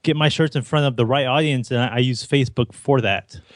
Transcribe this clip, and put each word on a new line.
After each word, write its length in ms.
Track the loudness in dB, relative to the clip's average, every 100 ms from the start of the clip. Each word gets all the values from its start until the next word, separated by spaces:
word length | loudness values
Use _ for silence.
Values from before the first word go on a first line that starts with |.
get 140 | -2 0
my 120 | 0
shirts 260 | 2 -2
in 80 | -2
front 240 | -2 0 0
of 100 | 0
the 100 | 0
right 200 | 0 0
audience, 440 | 0 0 -2 -2
and 100 | -2
I, 140 | 0
I 40 | 0
use 280 | 0 -2 0
Facebook 460 | 0 0 -2 -4
for 280 | -4 0 2
that. 400 | 2 -2 -6 -20 -20